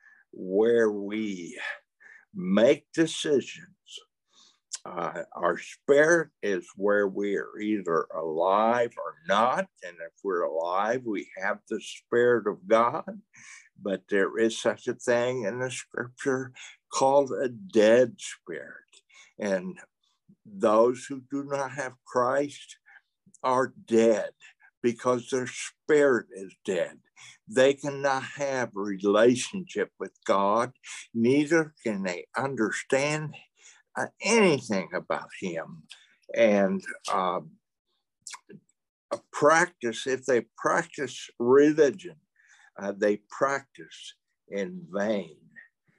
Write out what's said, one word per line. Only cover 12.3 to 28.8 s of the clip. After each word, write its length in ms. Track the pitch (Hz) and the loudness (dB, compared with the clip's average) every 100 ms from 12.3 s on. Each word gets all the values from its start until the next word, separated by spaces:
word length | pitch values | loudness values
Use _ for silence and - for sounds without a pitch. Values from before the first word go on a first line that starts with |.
| 117 104 | 2 0
of 180 | 87 92 | -6 2
God. 540 | 110 117 - - 202 - - - - _ _ | 4 4 0 -10 -14 -18 -20 -20 -20 _ _
But 220 | 98 95 - | -6 -6 -2
there 280 | 101 90 64 | 0 0 2
is 200 | 113 113 | 0 0
such 300 | 117 104 - | -4 -4 -6
a 60 | |
thing 500 | 120 - 120 123 127 | -6 -2 0 0 -4
in 160 | 101 123 | -6 -6
the 120 | 127 | -8
scripture 800 | 127 - - 123 - 139 131 127 - - - _ | -8 -12 -10 -10 -6 -4 -4 -4 -14 -20 -20 _
called 380 | - 135 143 135 | 0 4 4 2
a 180 | 101 131 | -2 -4
dead 640 | 117 95 107 107 120 123 101 | -6 -2 4 6 6 4 0
spirit. 540 | - - - 76 - - _ _ _ _ _ - | -16 -16 -14 -14 -14 -20 _ _ _ _ _ -8
And 400 | 104 95 90 87 - _ _ _ _ _ - | -4 -2 -4 -14 -18 _ _ _ _ _ -20
those 600 | 98 107 107 120 127 - | -2 2 4 4 2 -8
who 160 | 139 123 | -12 -10
do 140 | 139 | -10
not 280 | 139 139 131 | -6 -6 -6
have 220 | 131 131 120 - | -6 -10 -12 -6
Christ 720 | 127 123 139 147 - - - _ - _ _ _ _ | 0 0 0 -2 -6 -20 -20 _ -20 _ _ _ _
are 300 | 131 127 127 117 101 | 0 2 0 -4 0
dead 460 | 113 113 104 90 - - _ _ _ | 4 6 4 0 -10 -20 _ _ _
because 480 | 120 113 127 123 127 | -4 -2 -2 -2 -2
their 180 | 131 123 | -6 -4
spirit 800 | - - _ - 151 143 117 - | -8 -12 _ 0 4 6 4 0
is 220 | 95 95 - - | -14 -16 -14 -4
dead. 320 | 90 76 - _ _ - - - | -2 -2 -6 _ _ -20 -20 -4
They 260 | 113 135 | 4 4
cannot 500 | 139 147 139 139 135 123 - | 4 -4 -4 -2 -2 -4 -8
have 320 | 139 131 120 | -4 -4 -4
relationship 1200 | 101 | -6